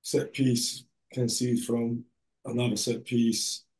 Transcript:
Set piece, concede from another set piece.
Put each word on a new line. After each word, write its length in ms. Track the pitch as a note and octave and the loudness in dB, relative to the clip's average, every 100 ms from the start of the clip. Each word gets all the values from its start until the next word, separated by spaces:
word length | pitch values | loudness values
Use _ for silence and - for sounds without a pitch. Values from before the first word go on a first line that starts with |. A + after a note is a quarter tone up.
Set 300 | - C#3+ - | -2 -2 -2
piece, 520 | - C3 A#2+ - - - _ _ | 0 2 2 0 -6 -14 _ _
concede 520 | - A#2+ - B2 A#2 | -2 0 0 0 0
from 400 | - A#2 A#2 A#2+ - _ _ _ | 0 0 0 -4 -8 _ _ _
another 320 | - A#2+ B2 G#2 | -6 -2 0 0
set 280 | - A2+ | -2 -4
piece. 600 | - A#2+ A#2 A2 - - _ | 0 2 4 2 -2 -6 _